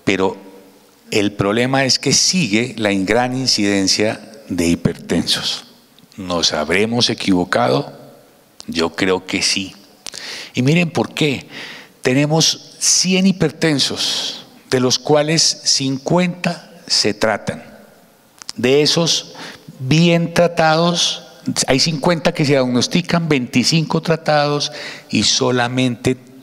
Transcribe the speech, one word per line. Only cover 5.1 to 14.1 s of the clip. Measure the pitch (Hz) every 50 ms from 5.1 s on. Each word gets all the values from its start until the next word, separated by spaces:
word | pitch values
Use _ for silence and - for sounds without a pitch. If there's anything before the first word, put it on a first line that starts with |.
| 92 80 - - - - - - - - - - - - _ _ _ _ - _ -
¿Nos | - 95 90 90 85 80 -
habremos | - 76 76 76 87 98 110 113 117 123 117 -
equivocado? | 110 - - 98 92 90 87 - - 113 120 123 135 139 - - - - - - - - - _ _ _ _ _ _ - -
Yo | - 80 82 82 82 -
creo | - 98 92 92 90 -
que | - - 90 -
sí. | - - 104 95 92 - - - - - _ - - - - - - - - - - -
Y | 127 123
miren | 139 160 175 175 156
por | - 120 107 - -
qué. | - 151 143 123 95 - - - - - - - - - - _ -
Tenemos | - 131 127 139 147 147 156 160 160 - - - - - - -
cien | - - - - - 185 185 185 190
hipertensos, | 196 180 190 165 143 - - - 160 147 131 - - - - - -